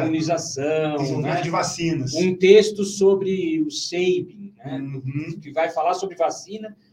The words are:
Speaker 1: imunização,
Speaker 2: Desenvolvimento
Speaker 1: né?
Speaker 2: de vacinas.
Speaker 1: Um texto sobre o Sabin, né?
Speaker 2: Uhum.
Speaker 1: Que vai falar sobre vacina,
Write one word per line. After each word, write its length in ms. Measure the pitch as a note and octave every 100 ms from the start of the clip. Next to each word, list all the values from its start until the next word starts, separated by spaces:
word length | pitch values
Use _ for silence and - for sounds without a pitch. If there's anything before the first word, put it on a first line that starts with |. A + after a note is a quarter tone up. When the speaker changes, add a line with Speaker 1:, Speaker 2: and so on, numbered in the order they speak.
Speaker 1:
imunização, 920 | D#3 D#3+ D3 E3 - C3+ C#3+ D#3 D#3 D3
Speaker 2:
Desenvolvimento 400 | C#3 C#3 C#3+ E3
Speaker 1:
né? 60 |
Speaker 2:
de 80 | E3
vacinas. 640 | F3+ - - E3 D3 B2
Speaker 1:
Um 200 | D3+ F#3 F3+
texto 500 | F#3 G#3 G#3 - G3
sobre 760 | - G3 G3 F#3 F#3+ E3+ D#3+
o 80 | D3+
Sabin, 840 | - - F3 F#3 F3 - G#2+ G2+ G#2+
né? 200 | B2+ C3+
Speaker 2:
Uhum. 640 | C#3 C3+ C3 D3 D#3 -
Speaker 1:
Que 100 | C#3+
vai 180 | C#3+ E3
falar 240 | - E3
sobre 220 | F3+ F#3+ F3
vacina, 580 | D#3+ - - G#3+ G#3+ - _